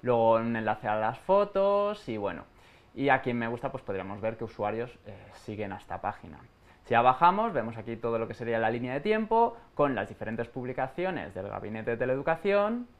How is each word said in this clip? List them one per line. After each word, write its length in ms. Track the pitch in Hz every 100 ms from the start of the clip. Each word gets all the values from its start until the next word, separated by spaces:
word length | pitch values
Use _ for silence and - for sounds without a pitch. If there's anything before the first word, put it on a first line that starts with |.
Luego 320 | 127 120 113
un 220 | 113 117 117
enlace 320 | 110 107 113
a 80 | 107
las 240 | 110 127
fotos 880 | - 196 202 196 196 202 202 214 -
y 80 | 110
bueno. 260 | 98 85 - - - - _
Y 160 | - 139
aquí 220 | 131 131
en 80 | 120
me 80 | 117
gusta, 240 | 117 139
pues 140 | 127
podríamos 360 | - 95 95 101
ver 160 | 110 113
qué 60 |
usuarios, 560 | 110 - 104 110 120 - -
eh, 100 | 101 101 -
siguen 280 | - 104 101
a 40 | 95
esta 240 | - 90
página. 380 | 95 - 85 71 - _ - -
Si 80 | -
ya 120 | 117
bajamos, 500 | 123 127 170 190 226
vemos 240 | 160 110 110
aquí 200 | 110 113
todo 220 | 117 117
lo 80 | 113
que 80 |
sería 240 | 113 117 113
la 100 | 113
línea 260 | 117 123
de 60 | 135
tiempo 560 | 175 214 214 226 233 - - -
con 180 | 143
las 140 | 120 101
diferentes 400 | 107 107 113 117
publicaciones 840 | - 123 127 135 - 180 160 98
del 160 | 95 101
Gabinete 440 | 98 104 110 110
de 40 | 117
Teleeducación 920 | 127 131 143 160 202 202 208 233 240 -